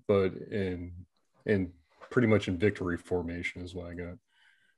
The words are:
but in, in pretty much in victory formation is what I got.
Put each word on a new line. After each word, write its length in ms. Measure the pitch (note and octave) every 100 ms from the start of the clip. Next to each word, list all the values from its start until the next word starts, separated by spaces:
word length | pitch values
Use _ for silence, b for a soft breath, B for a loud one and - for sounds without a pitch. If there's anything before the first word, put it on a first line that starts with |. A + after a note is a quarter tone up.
| -
but 240 | G2+ F#2+ - -
in, 420 | A2 F#2+ F2+ F2+ F2 F2+ _ _ _ -
in 280 | G#2 F2 - _ _ -
pretty 200 | - A#2
much 180 | G#2+ G#2
in 100 | F2+
victory 400 | G#2 - F#2 E2+
formation 640 | - F2+ E2+ F2 F2 -
is 120 | F2 F2
what 120 | F2
I 80 | F2
got. 200 | F2 F2+ _ _ _ _ _